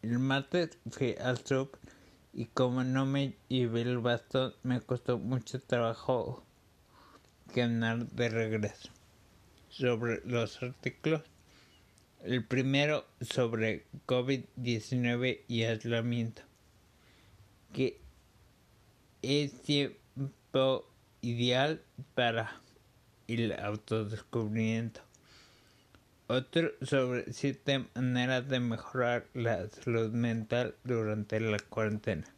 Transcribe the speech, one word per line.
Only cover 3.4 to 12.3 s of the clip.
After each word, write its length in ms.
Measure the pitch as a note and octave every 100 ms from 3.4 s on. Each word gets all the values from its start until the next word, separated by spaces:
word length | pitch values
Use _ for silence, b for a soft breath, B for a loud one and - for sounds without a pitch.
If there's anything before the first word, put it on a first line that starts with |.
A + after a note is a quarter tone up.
| _
llevé 340 | C3 A#2+ A#2
el 160 | A#2 B2
bastón, 560 | A#2 A#2+ - C3+ C3 -
me 180 | B2+ B2
costó 380 | - B2 - A#2+
mucho 420 | G#2+ B2+ - B2+
trabajo 840 | - A#2+ A#2 A2+ - B2+ - C3 - _ _ _ _ B B B B _ -
caminar 520 | - A#2+ A#2 A2+ A#2 A#2
de 200 | - A#2+
regreso. 600 | A2 A2+ A2 G2+ - - - - _ - - - - -
Sobre 540 | - B2+ A#2 A#2 A2+
los 380 | - A#2+ A2+ -
artículos, 600 | B2 B2+ - - D#3 D#3 - - - b b b b b _ _
el 200 | -